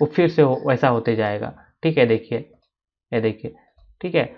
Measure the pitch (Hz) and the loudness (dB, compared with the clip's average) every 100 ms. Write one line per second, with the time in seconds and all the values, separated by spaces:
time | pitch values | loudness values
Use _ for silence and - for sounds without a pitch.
0 | 147 - 170 165 139 127 147 123 135 117 | -2 2 0 4 2 2 0 2 2 0
1 | 120 110 107 104 113 - _ _ 165 160 | 0 -2 -2 -4 -8 -12 _ _ -2 2
2 | 120 113 - 117 - _ _ _ _ _ | 2 2 -2 -10 -10 _ _ _ _ _
3 | - 120 110 107 113 - _ _ _ _ | -6 -4 -2 -4 -14 -18 _ _ _ _
4 | 180 170 120 | -4 -4 -4